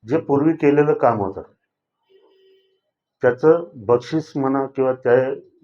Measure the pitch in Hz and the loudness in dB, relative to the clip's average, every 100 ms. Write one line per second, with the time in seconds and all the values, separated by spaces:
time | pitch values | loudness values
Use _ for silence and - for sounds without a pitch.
0 | 107 160 - 139 156 156 147 147 147 151 | -4 -4 0 0 0 2 2 2 2 2
1 | 131 110 98 - - _ _ _ _ _ | 0 0 -6 -8 -16 _ _ _ _ _
2 | _ _ _ 381 381 _ _ _ _ _ | _ _ _ _ _ _ _ _ _ _
3 | _ _ 127 120 156 170 170 131 101 120 | _ _ -2 2 2 2 -2 -12 -2 -2
4 | - 160 156 143 135 135 135 139 131 127 | 0 -8 -6 -6 -2 -2 -4 -2 -2 -2
5 | 123 123 131 - _ _ | 0 2 0 -8 _ _